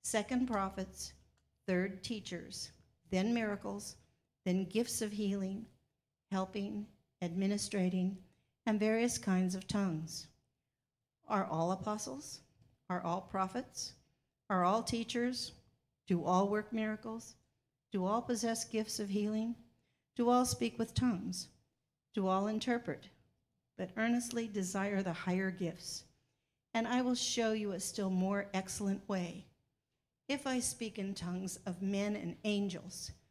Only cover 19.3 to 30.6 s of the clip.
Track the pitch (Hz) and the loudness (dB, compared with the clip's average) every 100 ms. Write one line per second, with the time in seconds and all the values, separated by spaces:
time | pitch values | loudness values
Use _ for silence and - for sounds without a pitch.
19.3 | 214 226 233 - _ _ _ _ - 240 | 0 -2 -4 -10 _ _ _ _ 0 6
20.3 | 247 247 - 233 - 226 - 254 185 196 | 6 4 2 -2 0 -2 2 2 2 -2
21.3 | 180 - _ _ _ _ _ _ - 190 | -6 -8 _ _ _ _ _ _ 0 2
22.3 | 190 208 220 254 233 240 143 - - _ | 4 2 0 0 0 0 -8 -10 -20 _
23.3 | _ _ _ _ - 185 220 226 240 240 | _ _ _ _ -8 -6 0 2 2 0
24.3 | 233 226 202 185 196 196 196 185 160 - | -4 -2 -2 -2 0 0 2 0 -2 0
25.3 | 180 190 180 170 160 - - - _ _ | 2 0 0 -4 -4 -10 -10 -12 _ _
26.3 | _ _ _ _ 226 233 247 254 247 - | _ _ _ _ -2 2 2 2 2 0
27.3 | - 226 220 208 185 190 - 196 185 185 | 2 2 2 0 -2 -4 -2 2 4 4
28.3 | 202 202 190 190 - 202 196 - 190 175 | 2 0 -2 -2 -2 0 -2 -2 -2 -2
29.3 | 170 - _ _ _ _ _ _ _ - | -6 -16 _ _ _ _ _ _ _ -4
30.3 | 277 285 254 | -2 0 0